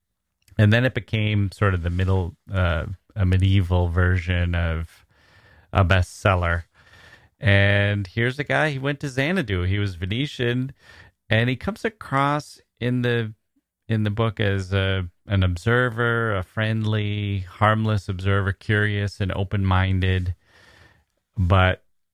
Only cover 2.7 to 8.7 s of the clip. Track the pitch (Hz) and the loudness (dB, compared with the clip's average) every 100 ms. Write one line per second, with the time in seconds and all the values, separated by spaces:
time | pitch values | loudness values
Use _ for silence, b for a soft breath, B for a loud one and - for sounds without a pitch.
2.7 | 80 - 95 _ - 92 92 95 98 87 | 0 -4 -10 _ -2 0 2 4 4 2
3.7 | 90 87 85 90 90 85 90 87 87 85 | 2 2 2 2 0 0 -2 -2 -2 -2
4.7 | 80 82 _ _ b b b b b b | -4 -8 _ _ b b b b b b
5.7 | - 90 92 87 - 107 92 85 85 - | 2 4 4 2 0 0 2 0 -2 -6
6.7 | B B B B B B _ 101 98 101 | B B B B B B _ 2 4 4
7.7 | 101 101 104 95 - 120 135 143 135 156 | 2 0 -2 -4 -4 -4 -4 -2 -2 0